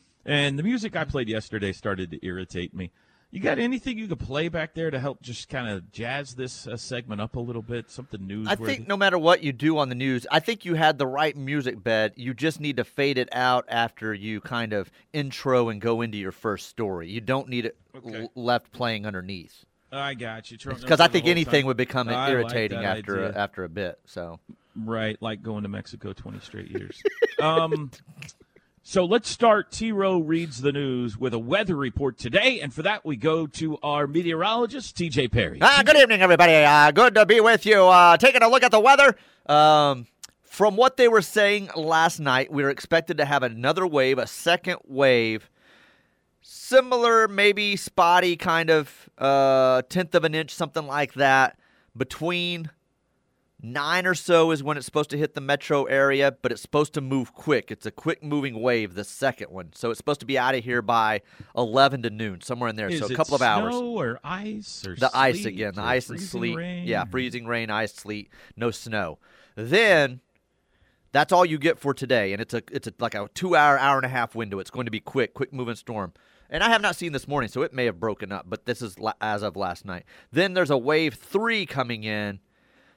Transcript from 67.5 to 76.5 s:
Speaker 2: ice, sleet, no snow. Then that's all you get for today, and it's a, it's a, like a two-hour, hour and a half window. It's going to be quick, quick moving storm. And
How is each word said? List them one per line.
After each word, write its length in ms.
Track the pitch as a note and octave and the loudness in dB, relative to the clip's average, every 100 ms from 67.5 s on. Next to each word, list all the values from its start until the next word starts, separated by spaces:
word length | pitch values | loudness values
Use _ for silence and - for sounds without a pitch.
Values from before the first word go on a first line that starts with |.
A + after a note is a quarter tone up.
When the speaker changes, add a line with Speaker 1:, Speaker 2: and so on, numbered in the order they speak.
| A#2 A2+ | -6 -4
Speaker 2:
ice, 240 | G#2+ G#2+ | -4 -6
sleet, 380 | - G2+ G#2 - _ - - | -8 -12 -12 -14 _ -20 -6
no 140 | A#2 | -6
snow. 480 | G#2+ A#2+ A2 F2 D2 _ _ _ - | -6 -8 -6 -6 -10 _ _ _ -14
Then 640 | A2+ F3+ A3+ E3+ C#3 B2+ _ _ _ _ _ _ _ _ _ | -2 2 4 4 4 -2 _ _ _ _ _ _ _ _ _
that's 220 | C#3 D3+ | 0 2
all 120 | F3+ | 2
you 140 | F#3 D#3 | 2 0
get 220 | D3+ - | -2 -2
for 120 | C#3+ | -4
today, 400 | C3+ B2+ B2 G2 | -6 0 0 0
and 80 | G2+ | -4
it's 140 | A2+ | -6
a, 80 | A#2 - | -8 -8
it's 160 | C#3 - | -12 -12
a, 60 | - | -8
like 160 | A#2 G#2+ | -6 -6
a 120 | G2+ | -10
two-hour, 420 | - F#3 E3 D3 C#3 | -8 0 4 4 4
hour 200 | C#3 C3+ | 2 2
and 100 | C3 | 0
a 20 | |
half 280 | B2+ A#2 A2+ | -4 -6 -6
window. 240 | A2 G2 | -8 -8
It's 100 | F#2 | -10
going 140 | A#2 | -10
to 80 | A#2+ | -8
be 80 | A2 | -8
quick, 340 | - C3+ A2+ | -6 -4 -4
quick 180 | - C#3 | -4 -10
moving 220 | C3+ A#2+ | -8 -10
storm. 380 | A2 - A2 F#2 - _ _ | -10 -12 -10 -10 -12 _ _
And 140 | _ | _